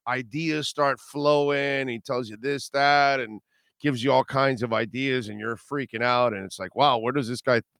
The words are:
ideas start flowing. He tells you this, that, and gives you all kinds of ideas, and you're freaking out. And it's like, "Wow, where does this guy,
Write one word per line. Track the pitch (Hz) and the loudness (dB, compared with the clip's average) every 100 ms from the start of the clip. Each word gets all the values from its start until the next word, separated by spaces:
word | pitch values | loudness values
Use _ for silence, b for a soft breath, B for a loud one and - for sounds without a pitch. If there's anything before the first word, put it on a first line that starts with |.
| - | -6
ideas | 127 117 147 165 151 143 | -6 -6 -4 -2 -2 -4
start | - 143 127 | 0 0 0
flowing. | - 147 147 147 143 143 139 139 131 | -6 -2 2 4 2 0 0 -2 -4
He | 113 | -6
tells | - 123 110 | -4 -6 -6
you | 107 | -6
this, | 135 139 - | -4 -4 -4
that, | 139 143 143 139 135 | 2 4 4 4 2
and | 113 107 - _ _ _ | -4 -10 -18 _ _ _
gives | 147 123 | -2 0
you | 135 | 4
all | 131 127 | 4 4
kinds | 135 135 120 | 2 0 0
of | 120 | -2
ideas, | 110 113 123 135 127 107 | -2 -2 -4 -2 -2 -4
and | 104 | -8
you're | 110 113 | -8 -8
freaking | - 143 127 110 | -8 -8 -6 -2
out. | 120 123 123 | 2 4 2
And | 101 | 0
it's | 95 - | -6 -10
like, | 92 113 | -6 2
"Wow, | 143 123 | 2 2
where | 117 | 0
does | 139 117 | -2 -4
this | 123 | -4
guy, | - 117 - | 0 0 0